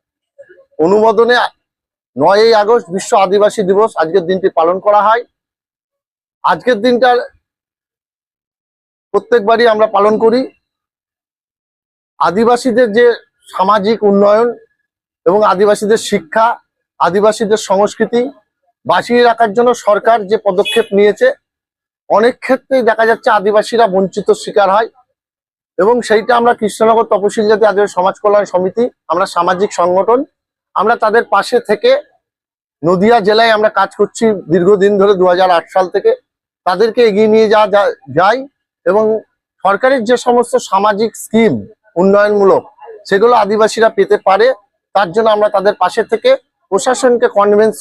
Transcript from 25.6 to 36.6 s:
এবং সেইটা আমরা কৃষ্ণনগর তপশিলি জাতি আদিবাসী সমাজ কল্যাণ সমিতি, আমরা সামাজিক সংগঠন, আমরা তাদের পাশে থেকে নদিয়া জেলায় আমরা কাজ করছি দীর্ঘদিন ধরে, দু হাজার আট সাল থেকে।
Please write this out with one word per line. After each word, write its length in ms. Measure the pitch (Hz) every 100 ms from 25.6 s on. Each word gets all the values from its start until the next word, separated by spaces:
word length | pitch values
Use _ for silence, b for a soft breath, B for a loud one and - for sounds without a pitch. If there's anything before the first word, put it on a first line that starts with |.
| _ -
এবং 180 | 196 247
সেইটা 320 | 214 220 214 240
আমরা 180 | 233
কৃষ্ণনগর 520 | 240 208 - 220 226 220
তপশিলি 360 | 208 196 202 208
জাতি 160 | 214 214
আদিবাসী 280 | 202 202 185
সমাজ 180 | 185 196
কল্যাণ 260 | 208 208 190
সমিতি, 380 | 180 185 226 247 _ -
আমরা 180 | 165 190
সামাজিক 440 | - 185 185 202
সংগঠন, 460 | - 175 180 196 247 311 _ _ _ _ -
আমরা 200 | 202 233
তাদের 280 | 220 220 220
পাশে 240 | 202 196 240
থেকে 320 | - 208 240 269 - _ _ _ _ _ _ -
নদিয়া 340 | 156 180 208 240
জেলায় 360 | 196 214 226 214
আমরা 120 | 214
কাজ 200 | - 190 -
করছি 300 | 202 - 226 196 147
দীর্ঘদিন 400 | 170 175 208 196 208
ধরে, 160 | 196
দু 120 | 196 185
হাজার 240 | 180 185
আট 140 | 170 -
সাল 120 | 190 185
থেকে। 220 | 202 214 - _ _ _ _